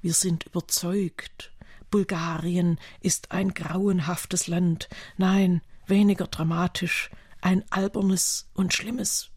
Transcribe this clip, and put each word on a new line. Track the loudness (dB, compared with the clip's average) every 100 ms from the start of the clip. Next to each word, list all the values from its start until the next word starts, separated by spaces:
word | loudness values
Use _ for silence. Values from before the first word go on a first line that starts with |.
Wir | 0
sind | 0 0 -2 -2
überzeugt, | -6 -4 -4 -2 -2 -2 -6 -16 -14 -18 -18 -20 -20 0
Bulgarien | 0 2 -2 -4 -4 -2 2 2 2 -4 -4
ist | -2 -2 -2
ein | -2 -2
grauenhaftes | -2 -4 0 2 2 0 -4 -4 -4 -2
Land. | 2 2 0 -6 -14 -18 0
Nein, | 2 4 4 2 -2 -20 0
weniger | 4 6 4 -2
dramatisch, | -2 0 0 0 -2 -2 -2 -4 -12 -20 -4
ein | 2 2 2
albernes | -2 -2 2 2 2 0 -2 -6
und | -2 0
schlimmes. | 0 -2 -4 -2 -4 -6